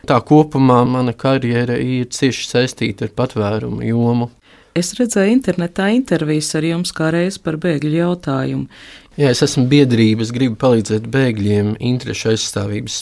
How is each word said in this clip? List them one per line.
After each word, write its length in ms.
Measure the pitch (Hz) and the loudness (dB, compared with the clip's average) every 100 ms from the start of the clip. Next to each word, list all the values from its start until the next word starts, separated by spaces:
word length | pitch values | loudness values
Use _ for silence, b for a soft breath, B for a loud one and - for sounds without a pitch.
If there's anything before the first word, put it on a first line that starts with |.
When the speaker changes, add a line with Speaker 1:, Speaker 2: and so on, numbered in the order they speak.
| - | 0
Speaker 1:
Tā 140 | 123 | 0
kopumā 640 | - 151 156 131 131 123 123 | 6 4 6 4 4 6 4
mana 260 | 127 127 | 0 -2
karjera 600 | 117 135 135 127 120 120 123 | -2 -2 0 0 -2 -2 -2
ir 300 | 127 127 123 | -2 -4 -4
cieši 400 | - 135 120 - | -2 -2 -2 -2
saistīta 560 | 123 127 - 113 104 | 0 0 -2 -6 -4
ar 60 | 110 | -6
patvērumu 760 | - 127 - 101 107 117 110 | -4 -4 -2 -2 -2 -4 -6
jomu. 480 | 117 117 117 120 120 - b b b - | -2 0 2 0 -2 -8 b b b -6
Speaker 2:
Es 160 | 175 | -4
redzēju 380 | - 247 208 196 | -2 0 2 2
internetā 560 | 254 262 175 175 - 196 | 2 2 -2 -4 -2 0
intervijas 640 | 233 269 165 151 156 151 | 0 0 -2 0 -2 -2
ar 80 | 160 | -2
jums 300 | 160 165 175 | -2 -2 -4
kā 180 | - 160 | -4 -2
reiz 280 | 170 180 196 | 0 -2 -4
par 180 | - 156 | -6 -4
bēgļu 400 | 180 147 151 156 | -2 -2 -2 0
jautājumu. 720 | 175 175 156 135 135 135 135 B B B B - | 0 -2 -2 -4 -2 -4 -8 B B B B 0
Speaker 1:
Jā, 140 | 143 | 2
es 100 | 120 | 2
esmu 240 | 143 - 127 | 2 2 4
biedrības 640 | 147 135 117 110 110 113 | 4 4 4 4 2 -2
Gribu 240 | 120 131 107 | -2 -2 0
palīdzēt 520 | 131 117 101 110 113 | 2 2 2 -4 -2
bēgļiem 640 | 131 131 107 101 104 104 110 | -2 0 0 0 0 0 -2
interešu 500 | 127 123 123 107 113 | -2 -4 -4 -6 -2
aizstāvības 640 | 110 - - 101 104 117 - | -2 -2 -6 -6 -6 -8 -10